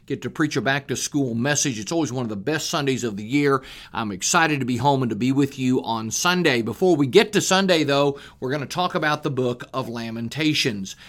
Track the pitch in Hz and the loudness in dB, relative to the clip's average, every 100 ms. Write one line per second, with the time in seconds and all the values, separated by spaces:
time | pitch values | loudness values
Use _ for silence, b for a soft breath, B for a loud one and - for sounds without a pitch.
0 | - - - 92 151 143 120 139 - 120 | -10 -8 -6 -2 -2 0 0 -2 -2 -6
1 | - 147 131 113 131 143 151 107 185 170 | -2 -2 -2 0 0 0 0 -2 -4 -2
2 | 143 127 117 104 107 156 - 165 139 127 | -2 -4 -6 -6 -4 -4 -2 -2 0 0
3 | 117 101 107 143 143 135 B B B - | -2 -6 -2 2 4 2 B B B -6
4 | 110 101 - 175 160 147 123 120 135 135 | -6 -4 0 2 2 2 -2 0 2 2
5 | 127 104 127 135 135 135 127 127 - 113 | 0 0 2 2 2 0 0 0 0 -4
6 | 110 - 180 180 160 120 113 113 185 156 | -4 -2 0 2 4 2 0 2 4 4
7 | 139 160 208 190 - 190 190 170 139 139 | 6 6 6 2 2 2 4 2 2 2
8 | 143 139 B - 131 147 127 170 180 175 | 2 0 B -10 -6 -4 -4 -4 -2 0
9 | 156 151 151 127 131 127 - 131 117 117 | 0 0 -2 -2 -2 -4 -8 -8 -6 -8
10 | 113 113 113 - 156 147 139 104 95 - | -8 -8 -8 -2 0 0 0 -2 -8 -12